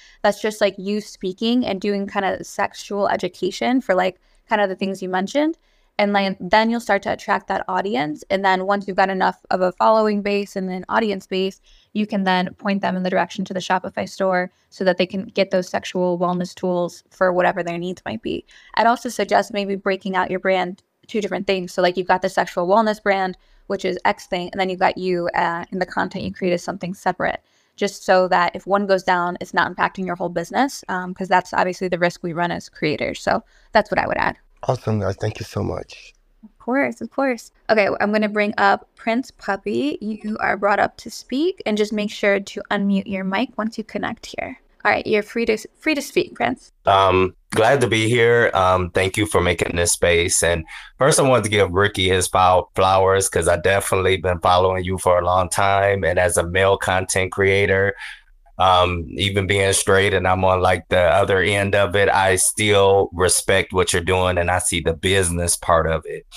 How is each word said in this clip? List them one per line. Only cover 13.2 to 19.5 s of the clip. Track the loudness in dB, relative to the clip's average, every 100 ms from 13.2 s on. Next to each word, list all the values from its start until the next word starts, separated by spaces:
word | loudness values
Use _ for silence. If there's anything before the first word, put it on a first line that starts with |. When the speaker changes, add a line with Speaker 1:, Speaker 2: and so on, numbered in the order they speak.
| -2 -4 -8
Speaker 1:
to |
the | -6
Shopify | -4 -4 -4 -8 -8
store | -4 0 0 -2 -8 _
so | -2 0
that | 2
they | -2
can | -4 -4
get | -2 0
those | -2 -2
sexual | -6 -6 -2 -2 0
wellness | -2 -2 -6 -6
tools | -4 -2 -4 -8 _
for | -2 0
whatever | 2 0 0
their | -4 -6
needs | -6 -8 -10
might | -8
be. | -6 -8 -10 -20 -6 0
I'd | 2
also | 0 -4
suggest | -6 0 0 0